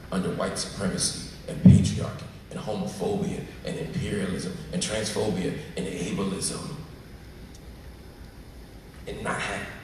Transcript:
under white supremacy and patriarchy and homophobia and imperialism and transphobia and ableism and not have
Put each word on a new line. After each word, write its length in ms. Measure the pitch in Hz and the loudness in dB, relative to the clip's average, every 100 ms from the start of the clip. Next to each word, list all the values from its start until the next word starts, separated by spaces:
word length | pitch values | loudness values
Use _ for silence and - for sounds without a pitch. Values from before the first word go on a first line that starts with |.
| - | -4
under 200 | 95 87 | -2 0
white 280 | 82 98 - | 0 0 -2
supremacy 720 | - - 98 90 - - - - - | -4 -2 0 2 0 -2 -8 -10 -8
and 120 | - | 8
patriarchy 640 | - - - - - - - - - | 12 12 10 2 0 -4 -10 -12 -12
and 80 | - | -8
homophobia 840 | - 101 - - 110 101 - - - - | -4 -2 -4 -2 0 2 0 -2 -6 -8
and 140 | - - | -6 -4
imperialism 760 | - - - 104 95 90 - - - | -4 -2 0 0 0 -2 -4 -6 -4
and 100 | 90 | -2
transphobia 760 | - 110 107 - 110 92 - - - - | 0 0 0 2 2 2 0 -2 -4 -4
and 100 | - | -4
ableism 880 | - - - 98 92 - - - - - - - - - - - - - - - - - - - - - - - - - - - | -2 -2 0 0 0 -2 -4 -6 -8 -10 -12 -14 -14 -14 -14 -14 -14 -14 -14 -14 -14 -16 -16 -16 -16 -16 -16 -16 -16 -16 -14 -10
and 160 | - | -4
not 180 | - - | -2 0
have 260 | - 98 - - | -2 -4 -6 -10